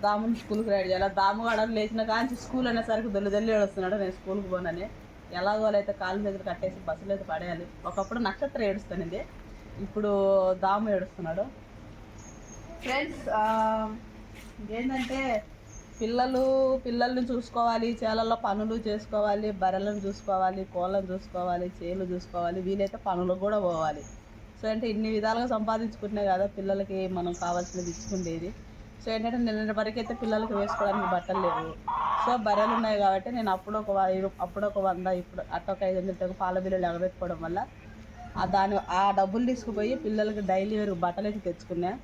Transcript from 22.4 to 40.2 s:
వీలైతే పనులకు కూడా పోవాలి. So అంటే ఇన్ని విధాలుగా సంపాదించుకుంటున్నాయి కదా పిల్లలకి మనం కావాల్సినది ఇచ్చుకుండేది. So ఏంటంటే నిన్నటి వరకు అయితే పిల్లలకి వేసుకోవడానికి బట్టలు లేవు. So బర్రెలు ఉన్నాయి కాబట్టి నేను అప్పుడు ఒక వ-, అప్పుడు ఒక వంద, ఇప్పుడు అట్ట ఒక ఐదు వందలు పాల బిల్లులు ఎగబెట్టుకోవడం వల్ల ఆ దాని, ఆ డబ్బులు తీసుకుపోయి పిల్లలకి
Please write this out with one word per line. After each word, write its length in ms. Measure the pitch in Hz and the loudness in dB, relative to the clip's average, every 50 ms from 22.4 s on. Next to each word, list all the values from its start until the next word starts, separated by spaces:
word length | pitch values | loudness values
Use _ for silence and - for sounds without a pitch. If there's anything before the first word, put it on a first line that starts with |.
| 175 170 175 185 185 180 | -2 0 -2 -2 -2 -2
వీలైతే 320 | 196 196 196 196 - 226 - 196 | 0 2 0 0 -2 -4 -2 -2
పనులకు 360 | 185 175 180 180 180 185 190 208 | 0 0 2 2 2 2 2 0
కూడా 140 | 214 214 196 180 | 2 2 2 2
పోవాలి. 360 | 170 160 160 156 147 147 143 - - - - - - - - - - - | 2 2 0 0 0 -2 -8 -14 -16 -18 -18 -18 -18 -18 -18 -18 -16 -6
So 60 | - 220 220 | -4 -2 -2
అంటే 100 | 226 226 233 208 | 0 0 0 0
ఇన్ని 140 | 208 220 220 220 214 | 0 0 0 0 2
విధాలుగా 320 | 208 220 220 233 240 247 247 | 2 2 2 2 2 2 2
సంపాదించుకుంటున్నాయి 760 | 220 214 208 220 220 226 220 214 - - 202 208 208 202 196 190 | 0 2 2 0 0 0 -2 -4 -6 -6 -4 -2 0 2 4 4
కదా 140 | 185 196 202 - - | 4 2 0 -2 -4
పిల్లలకి 400 | 196 196 196 196 196 196 196 190 190 185 185 175 | 0 0 0 0 0 -2 -2 -2 -2 -2 -2 -2
మనం 140 | 175 180 175 175 185 | -2 -2 -2 -2 -2
కావాల్సినది 460 | 175 175 180 180 180 - 185 175 170 170 | 0 0 0 -2 -4 -6 -6 -6 -4 -6
ఇచ్చుకుండేది. 560 | - - - 208 185 180 170 165 165 165 180 226 - - - - - - - - - | -6 -6 -4 -4 -2 -2 -2 -4 -4 -6 -8 -8 -10 -14 -16 -16 -16 -16 -18 -18 -12
So 80 | - 233 220 | -6 -4 -2
ఏంటంటే 260 | 220 220 233 233 247 240 | 0 0 0 0 2 0
నిన్నటి 280 | 226 214 214 220 214 214 208 | 2 2 0 0 0 0 0
వరకు 200 | 214 220 214 240 | 0 0 0 -4
అయితే 120 | 226 220 233 233 | -4 -4 -4 -4
పిల్లలకి 340 | 240 220 220 214 220 226 208 202 | 0 0 2 2 2 0 0 0
వేసుకోవడానికి 500 | 202 208 - - 208 202 196 208 196 180 180 | 0 0 0 0 2 2 2 2 2 2 2
బట్టలు 260 | 180 175 - 185 190 185 | 0 0 0 0 2 2
లేవు. 260 | 175 175 170 160 160 156 - - - - - - - - - - | 2 2 2 -2 -4 -8 -8 -6 -4 -2 0 0 0 0 2 2
So 100 | 240 240 247 214 | 2 2 2 4
బర్రెలు 280 | 214 202 202 214 226 233 | 2 4 4 4 4 4
ఉన్నాయి 220 | 226 226 220 214 202 | 2 2 2 2 4
కాబట్టి 280 | 202 196 190 196 190 - 240 247 | 4 4 4 4 0 -2 -4 -2
నేను 120 | 220 208 190 | 0 0 0
అప్పుడు 200 | 185 - 208 208 220 | 0 -2 -2 -2 -2
ఒక 100 | 214 208 196 196 | 0 2 2 4
వ-, 320 | 190 190 185 190 190 196 - - 175 | 4 4 4 2 0 -2 -2 -4 -6
అప్పుడు 200 | 180 175 202 196 208 | -4 -2 -2 -2 0
ఒక 100 | 202 202 190 | 0 2 2
వంద, 220 | 190 180 170 180 185 185 180 | 2 2 2 0 0 0 0
ఇప్పుడు 200 | 180 - - 175 - - 160 | -2 -6 -8 -8 -8 -4 -4
అట్ట 120 | 170 - - 196 | -4 -2 -2 -2
ఒక 80 | 190 202 185 | 0 2 2
ఐదు 80 | 185 185 | 2 2
వందలు 360 | 180 190 185 180 185 180 185 - | 0 -2 -2 -2 -2 -4 -2 0
పాల 140 | 190 185 185 185 185 | 0 0 0 0 0
బిల్లులు 220 | 190 190 185 180 175 | 2 0 2 2 2
ఎగబెట్టుకోవడం 500 | 170 170 180 185 185 - 185 175 175 160 165 | 0 0 -2 -2 -2 -4 -6 -4 -4 -4 -4
వల్ల 140 | 165 170 190 226 - - - - - - - - - - - - - - - | -4 -2 -2 -4 -6 -10 -18 -18 -18 -16 -16 -16 -18 -16 -16 -14 -10 -4 -2
ఆ 20 | 185 185 185 | -2 2 4
దాని, 220 | 196 190 202 208 196 - - 175 185 | 4 4 4 4 2 0 2 2 4
ఆ 20 | 196 202 196 196 | 6 6 6 6
డబ్బులు 260 | 196 190 190 226 247 247 | 4 4 4 2 2 2
తీసుకుపోయి 440 | 262 247 - - 214 202 214 226 262 254 - | 2 0 -2 -4 -2 0 0 0 0 0 0
పిల్లలకి 380 | 214 214 214 | -2 2 2